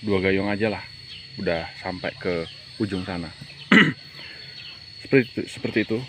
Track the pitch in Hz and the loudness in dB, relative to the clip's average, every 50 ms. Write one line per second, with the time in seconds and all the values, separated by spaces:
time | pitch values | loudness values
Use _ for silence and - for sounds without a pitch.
0 | - 107 101 95 92 95 95 95 95 101 104 98 110 110 101 92 - - - - | 2 2 2 4 4 4 4 4 4 2 2 2 2 2 0 -2 -8 -12 -16 -16
1 | - - - - - - - - 98 90 85 82 82 - - - - 92 90 90 | -16 -16 -16 -16 -16 -14 -10 -4 0 0 0 0 -2 -6 -10 -8 -6 -6 -6 -4
2 | - 87 - - - 95 87 82 82 82 - - - - - - 110 98 98 92 | -4 -6 -6 -2 -2 -2 0 0 -2 -6 -10 -16 -18 -18 -4 -2 -2 0 0 -2
3 | 92 101 92 87 85 76 - - - - - - - - 190 214 190 156 127 - | -2 -4 -4 -4 -6 -8 -10 -14 -18 -18 -16 -18 2 6 8 8 8 6 2 -4
4 | - - - - - - - - - - - - - - - - - - - - | -12 -20 -18 -16 -16 -16 -16 -16 -16 -16 -16 -16 -16 -18 -18 -18 -20 -20 -20 -16
5 | - - - 135 120 - - - - - - - - 113 110 110 107 - 110 117 | -2 6 6 6 6 6 -2 -6 -6 -6 -8 -4 -4 0 2 2 2 2 0 -2
6 | 131 | -2